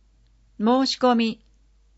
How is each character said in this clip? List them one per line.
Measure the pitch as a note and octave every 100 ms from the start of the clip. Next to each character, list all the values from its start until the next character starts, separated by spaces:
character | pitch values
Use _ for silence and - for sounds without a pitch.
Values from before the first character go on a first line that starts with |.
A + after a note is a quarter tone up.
| _ _ _ _ _ -
申 | G#3+ B3+ C4
し | -
込 | B3 A#3
み、 | A3+ G#3+ _ _ _ _ _